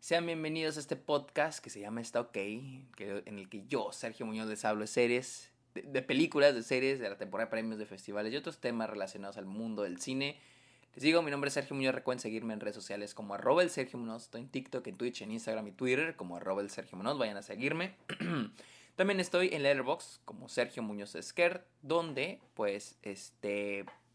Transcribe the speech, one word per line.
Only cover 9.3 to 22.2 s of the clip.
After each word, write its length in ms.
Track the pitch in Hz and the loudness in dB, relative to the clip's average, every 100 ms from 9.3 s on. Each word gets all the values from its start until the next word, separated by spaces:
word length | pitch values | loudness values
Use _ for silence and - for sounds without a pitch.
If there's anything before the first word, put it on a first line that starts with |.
| 101 | -10
al 80 | 95 | -8
mundo 340 | 104 113 107 | -6 -4 -2
del 160 | 98 87 | -2 -2
cine. 380 | - 131 139 - - - - _ _ | -2 -2 -2 -4 -16 -20 -20 _ _
Les 120 | - | 2
digo, 180 | 143 170 | 6 6
mi 80 | 156 | 4
nombre 180 | 143 139 | 2 2
es 60 | |
Sergio 200 | 143 139 | 0 -2
Muñoz. 200 | 139 131 | 2 2
Recuerden 260 | 127 - 123 | 2 0 -2
seguirme 320 | 110 110 113 | -2 -4 -4
en 80 | 107 | -4
redes 160 | 107 101 | -4 -6
sociales 380 | - 101 101 | -8 -6 -6
como 180 | - 101 | -8 -6
arroba 300 | 101 120 160 | 0 6 6
el 80 | 175 | 6
Sergio 280 | 160 127 123 | 2 -4 -4
Muñoz. 260 | 117 113 | -6 -8
Estoy 180 | - 120 | -10 -12
en 80 | 123 | -6
TikTok, 360 | 135 131 127 107 | -6 -4 -6 -6
en 100 | 95 | -4
Twitch, 240 | 123 - | -4 -2
en 100 | 107 | -6
Instagram 360 | 113 113 110 104 | -4 -2 -2 -4
y 40 | |
Twitter 440 | 95 127 131 160 - | -2 2 4 2 -4
como 200 | 90 87 | -8 -4
arroba 240 | 95 98 | 0 0
el 80 | 101 | 0
Sergio 300 | - 92 92 | -6 -8 -4
Muñoz. 180 | 110 143 | -2 0
Vayan 220 | 113 101 | 0 -2
a 40 | |
seguirme. 520 | 98 104 139 160 185 - - | -8 -4 -2 0 -2 -8 -12
<clears throat> 440 | - 175 156 104 - - - - - | -6 -2 -2 -2 -8 -20 -20 -12 0
También 240 | 190 196 | 2 2
estoy 280 | 180 180 185 | 2 4 4
en 100 | 156 | 4
Letterboxd 580 | 139 139 123 170 - - - | 4 4 4 -2 -4 -16 -16
como 240 | - 127 | -14 -4
Sergio 320 | - 120 - | 0 0 -2
Muñoz 320 | 110 104 101 | -4 -4 -6
Esquer, 500 | 82 - - 175 185 - _ | -8 -6 4 4 4 -8 _
donde, 600 | 139 165 165 135 | 0 2 2 -2